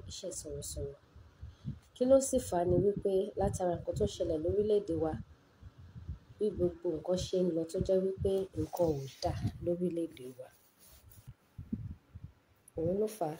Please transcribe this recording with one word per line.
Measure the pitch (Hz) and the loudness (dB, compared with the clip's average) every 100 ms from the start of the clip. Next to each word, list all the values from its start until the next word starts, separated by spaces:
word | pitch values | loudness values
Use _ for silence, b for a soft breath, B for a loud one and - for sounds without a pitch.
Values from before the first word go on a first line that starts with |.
| - | -6
iṣẹ́ | - 180 | -12 -10
sọ̀rọ̀sọ̀rọ̀. | - 151 143 - - 143 139 _ - - - - B B B - | -10 -10 -10 -8 -8 -8 -10 _ -20 -20 -16 -16 B B B -10
Kí | - 254 | 0 8
ló | 269 | 8
sì | 269 254 | 8 0
fà | - 175 | 2 2
á | 175 | 4
ni | 180 | 6
wípé | 196 196 202 190 208 - | 4 4 2 2 2 0
látara | 196 - 180 170 | 0 2 0 0
nǹkan | - 175 | -2 0
tó | 208 | 0
ṣẹlẹ̀ | - 170 160 | 0 -2 0
lórílẹ̀-èdè | 165 190 208 208 202 160 | 0 2 4 2 2 0
wa, | 156 156 - - _ - - - - - - - - | 0 -2 -8 -18 _ -20 -20 -20 -18 -16 -10 -12 -10
bí | - 208 | -4 -2
gbogbo | 175 175 - 180 | 0 -2 0 -4
nǹkan | 156 - 180 | -4 -2 -2
ṣe | - 190 | 0 2
ń | 180 | 2
lọ | 165 165 | 2 -2
tó | 190 | -2
jẹ́ | 185 190 | 2 4
wípé | 190 190 196 190 190 - | 2 0 0 0 -2 -4
nǹkan | 156 - 170 | -4 0 2
ò | 143 135 - | 0 -4 -4
dá | 175 151 - - | -4 -2 -4 -2
lórílẹ̀-èdè | 165 175 180 165 165 - 127 | -2 0 0 -2 -4 -8 -14
wa. | 127 127 _ _ _ - - - - - - _ - - - - - _ - - _ _ _ - - | -14 -16 _ _ _ -20 -20 -20 -20 -20 -20 _ -16 -10 -10 -10 -16 _ -20 -20 _ _ _ -12 -4
Òun | 165 196 | -2 0
ló | 214 | -2
fà | 214 | -2
á | 160 | -6